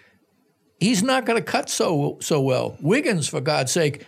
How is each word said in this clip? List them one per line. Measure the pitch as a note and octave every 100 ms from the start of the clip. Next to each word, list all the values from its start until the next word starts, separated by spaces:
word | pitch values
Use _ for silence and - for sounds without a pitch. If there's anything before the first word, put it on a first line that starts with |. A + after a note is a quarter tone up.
| _ _ _ _ _ _ _ -
he's | G3 A3
not | C4 C4 A#3
gonna | A3+
cut | A3+ - -
so, | - A3 D#3 C#3+ -
so | - D3+
well. | C3+ B2 A#2+ -
Wiggins, | C#3+ B3 D4+ F#3 C3+
for | D3+
God's | C3 D3 B2+
sake, | F3+ D3+ -